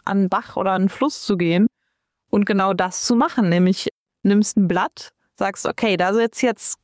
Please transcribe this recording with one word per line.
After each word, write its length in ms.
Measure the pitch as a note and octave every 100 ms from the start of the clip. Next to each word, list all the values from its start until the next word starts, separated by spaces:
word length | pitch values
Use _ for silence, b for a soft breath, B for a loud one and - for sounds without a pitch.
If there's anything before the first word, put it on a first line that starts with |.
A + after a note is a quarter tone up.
| -
an 180 | G3
'n 40 | F#3
Bach 260 | G3+ - -
oder 160 | F#3+
an 120 | F#3+
'n 40 | F#3+
Fluss 340 | - D4 -
zu 120 | - F#3+
gehen 300 | E3+ F3 A3 _ _ _ _ _ -
und 160 | G#3 G3+
genau 260 | G3 F#3+
das 300 | F#3 F#3 -
zu 100 | -
machen, 360 | A#3 D#4+ - F3+
nämlich 400 | F3 F3+ G3 - _ _ _
nimmst 340 | G3 G#3 G#3 G#3+
ein 120 | F3+
Blatt, 440 | F3 D#4 - - _ _ -
sagst, 300 | G3 G3 -
„Okay, 300 | - A3+ F3
da 160 | F3+
setzt 280 | A3 A3+ -
jetzt 360 | B3 G#3+ - -